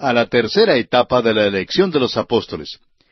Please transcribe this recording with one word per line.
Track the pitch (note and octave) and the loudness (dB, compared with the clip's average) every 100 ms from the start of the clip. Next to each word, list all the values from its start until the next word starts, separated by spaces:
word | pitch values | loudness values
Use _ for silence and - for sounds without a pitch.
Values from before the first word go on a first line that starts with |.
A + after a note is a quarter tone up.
a | C#3 | -2
la | A#2+ A#2 | 0 0
tercera | A#2+ A2+ G3 G#3+ C3+ | 0 0 2 2 0
etapa | - B2 A#2+ B2 | 0 0 2 0
de | A2+ | 2
la | G#2+ G2+ | 2 0
elección | G2 F2+ D#3 F#3+ | 0 -2 0 0
de | D#3 | 0
los | A#2+ A2+ | -2 -2
apóstoles. | - A2+ - E2+ D2 - _ _ _ | -2 -2 -2 -8 -12 -18 _ _ _